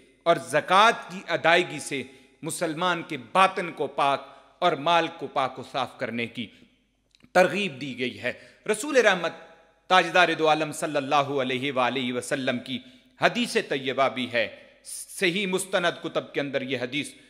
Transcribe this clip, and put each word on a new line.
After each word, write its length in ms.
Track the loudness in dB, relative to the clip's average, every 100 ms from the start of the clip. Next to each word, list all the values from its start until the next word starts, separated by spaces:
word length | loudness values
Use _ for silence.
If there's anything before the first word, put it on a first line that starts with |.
| _ _ 0
और 120 | 0 2
ज़कात 580 | -2 4 6 6 4 -4
की 120 | -12 -6
अदायगी 500 | 0 4 4 2 -6
से 240 | -8 -8 -8 -14 _ _
मुसलमान 580 | -10 -4 -4 -2 0 -2 -4
के 80 | -10 -2
बातिन 360 | 4 4 2 -8
को 160 | -4 -4
पाक 680 | 0 0 0 -4 -20 _ 0
और 180 | 0 2
माल 280 | 2 2 2 -4
को 80 | -6
पाक 260 | -2 -2 -4
व 40 | -8
साफ 320 | -4 -4 -6
करने 280 | -6 -4 -6
की 160 | -8 -12 -14 _ _ _ _ _ _ _ 4
तरगीब 360 | 4 2 -6 -6
दी 140 | -10 -6
गई 220 | -6 -6
है। 200 | -6 -8 -12 _ -4
रसूल 300 | -4 0 4
रहमत 420 | 4 4 0 -8 -16 -20 _ _ 2
ताजदार 440 | 4 6 6 4 4
दो 100 | 4
आलम 240 | 2 0
सल्लल्लाहु 640 | -4 -4 -2 0 2 2 0
अलैहि 340 | -2 -2 -2
वालैहि 380 | 0 0 0 -4
वसल्लम 460 | -4 -4 -4 -2 -4
की 200 | -4 -10 -10 -20 _ 0
हदीस 360 | 0 0 -2 -2 -2
तैयबा 380 | -2 -2 2 0
भी 160 | 0 -2
है, 180 | -2 -2 -6 -20 _
सही 640 | -16 -16 -14 -4 -2 0 -2
मुस्तनद 520 | -4 -2 0 0 -2
कुतब 280 | -4 -6 -6
के 60 | -4
अंदर 240 | -4 -4 -4
यह 180 | -4
हदीस 300 | -4 -6 -8 -12 _